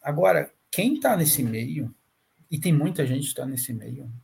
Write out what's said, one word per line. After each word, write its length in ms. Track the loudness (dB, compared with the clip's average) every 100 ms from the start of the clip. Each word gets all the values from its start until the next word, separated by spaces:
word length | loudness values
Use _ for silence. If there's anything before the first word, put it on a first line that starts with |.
Agora, 480 | -6 2 4 4 2 _ _
quem 280 | -2 0 2
tá 160 | 2 2
nesse 280 | 2 2
meio, 500 | 0 -2 -4 -4 -6 -10 _ _ _ _ -8
e 100 | -4
tem 140 | 2
muita 320 | 2 2 0 0
gente 240 | 0 -2
que 60 | -6
tá 100 | -6
nesse 280 | -6 -6
meio, 380 | -6 -8 -12 -12 -16